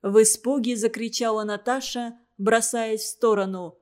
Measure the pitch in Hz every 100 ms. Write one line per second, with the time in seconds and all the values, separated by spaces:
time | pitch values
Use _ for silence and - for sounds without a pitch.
0 | 202 208 214 - 233 285 233 240 220 226
1 | 226 - 233 214 214 208 202 262 262 247
2 | 233 233 _ _ 196 226 226 233 226 214
3 | - - 233 208 190 190 175 -